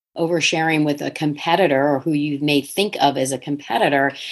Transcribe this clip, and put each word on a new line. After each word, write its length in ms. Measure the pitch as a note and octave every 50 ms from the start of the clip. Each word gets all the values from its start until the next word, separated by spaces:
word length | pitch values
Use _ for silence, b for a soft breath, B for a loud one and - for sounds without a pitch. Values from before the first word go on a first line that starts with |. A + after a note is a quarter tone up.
| _ _ -
oversharing 680 | - E3+ E3 F3 D#3+ D3 - F3 D#3+ D#3+ D#3+ D#3 D#3 D3+
with 180 | D3 C#3+ D3
a 80 | C#3+ C#3
competitor 800 | - - D#3 D3 C#3+ - - E3 E3+ F#3+ F#3 D#3 C#3 C3+ C#3 D3
or 100 | C#3+ C3
who 140 | - E3
you 260 | D3+ D3 D3 D3+ C#3+ C#3
may 220 | D3 D3+ D3 C#3+
think 360 | C#3+ - - F#3+ G3+ G#3 - -
of 160 | C#3+ C#3+ C3
as 160 | C#3 C3 C3+
a 60 | C3+ B2
competitor, 720 | - D3+ C#3+ C#3+ - - A2+ - G#3 D3 C#3+ C#3 C#3 C3+ C3+ B B B